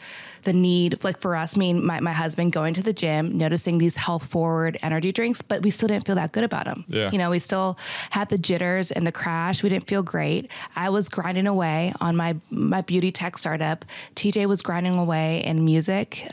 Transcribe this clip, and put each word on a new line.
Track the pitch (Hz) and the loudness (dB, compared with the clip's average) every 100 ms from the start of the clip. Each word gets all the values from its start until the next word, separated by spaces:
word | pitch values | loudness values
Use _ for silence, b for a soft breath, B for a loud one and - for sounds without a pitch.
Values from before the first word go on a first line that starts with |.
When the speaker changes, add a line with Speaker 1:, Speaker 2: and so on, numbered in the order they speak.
| B B B B | B B B B
Speaker 1:
the | 190 | 0
need, | 180 180 175 175 - 190 | 4 4 4 2 0 -2
like, | - | -2
for | 190 165 | -2 -2
us, | 160 202 | 0 2
me | 180 | 2
and | 175 | 2
my, | 175 165 | 0 0
my | 170 | 0
husband | 160 160 160 175 | 0 -2 0 0
going | 160 160 | 2 0
to | 170 | 0
the | 208 | -2
gym, | 185 160 156 165 160 | 0 0 0 0 0
noticing | 156 170 180 170 | 2 2 2 4
these | 170 - | 4 2
health | - 170 - | -2 -4 -2
forward | 170 165 165 165 147 | 0 2 2 0 -2
energy | 160 160 185 | -2 0 0
drinks, | 214 226 233 | 0 0 -2
but | - 208 | -2 0
we | 202 | 2
still | - 220 | 2 2
didn't | 208 - | 0 0
feel | 185 | 0
that | 160 | 0
good | 214 | 0
about | 233 - - | -2 -2 -4
'em. | - 170 | -8 -4
Speaker 2:
Yeah. | 165 196 | -2 0
Speaker 1:
You | 196 | 0
know, | 175 | 2
we | 175 | 0
still | - 190 190 180 B B B | 0 0 -2 -4 B B B
had | 202 208 | -4 0
the | 196 | 0
jitters | 165 175 180 185 180 | 0 0 0 0 0
and | - 165 | 0 -2
the | |
crash. | - 175 165 170 190 | -2 -2 -2 0 0
We | 202 | 2
didn't | 185 - | 0 0
feel | 196 | -2
great. | 170 165 151 175 254 B B 165 | 0 -2 0 -2 -4 B B -4
I | 185 | 0
was | 208 208 | 0 0
grinding | - 175 185 202 | -2 -2 0 2
away | 196 165 156 180 - | 2 2 0 0 0
on | 170 170 | 0 2
my, | 170 165 - | 0 -2 -6
my | - - 190 | -2 0 0
beauty | - 180 180 | 0 2 2
tech | - 180 - | 0 -4 -4
startup. | 160 156 156 160 - B B - | -2 0 -2 -2 -8 B B -2
T | 208 | 0
J | 208 202 | 2 2
was | 202 | 2
grinding | - 170 180 180 | 0 -2 0 2
away | 170 160 160 165 - | 2 2 0 0 0
in | 160 | 2
music. | 160 160 160 196 220 - - | 4 4 4 0 -2 -8 -6